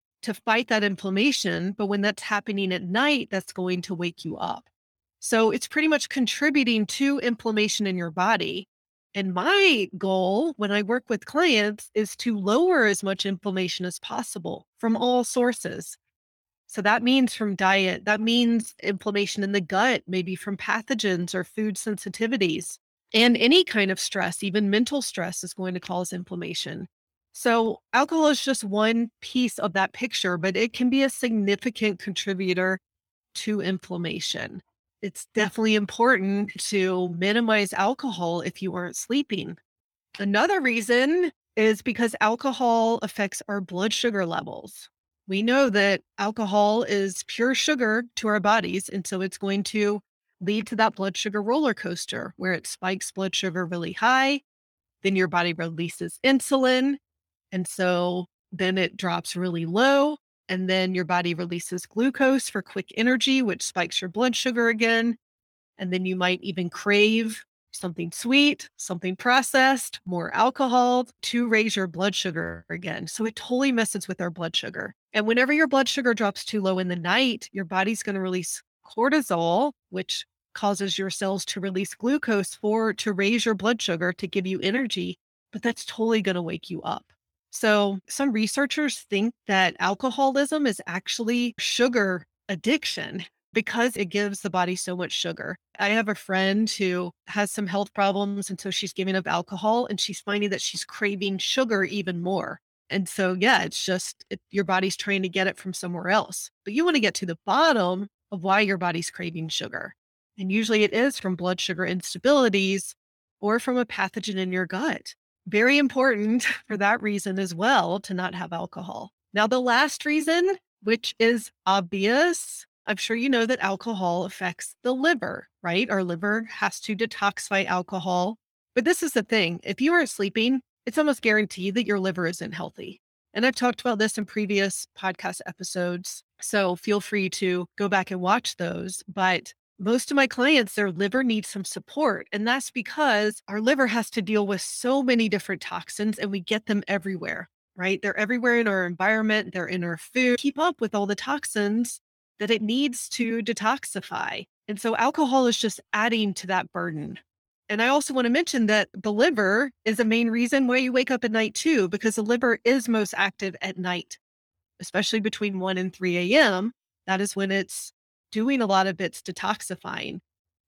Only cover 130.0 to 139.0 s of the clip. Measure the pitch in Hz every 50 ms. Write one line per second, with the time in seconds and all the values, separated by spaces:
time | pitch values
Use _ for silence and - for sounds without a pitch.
130 | 302 226 - - 202 196 - 220 226 247 262 254 - _ _ _ _ 247 - 311
131 | 302 302 262 - - 226 214 214 208 - - 185 180 196 190 247 226 202 208 196
132 | 185 190 170 180 175 165 180 - 165 - 165 165 170 - - - - - 196 -
133 | _ _ _ _ _ _ - 208 233 262 254 - 247 247 233 - - 247 226 202
134 | 220 214 - 226 208 - - 214 208 190 208 196 196 196 - - - - _ -
135 | - 190 175 - - 180 185 - - 185 170 - 185 - - 185 175 175 175 180
136 | 180 - - - - _ _ _ - - - 208 196 180 180 175 - 214 202 202
137 | - - 214 208 190 185 - - 196 185 180 180 175 - _ - 202 196 202 190
138 | 185 - 190 185 180 180 208 247 - - - - 180 170 175 175 175 185 185 -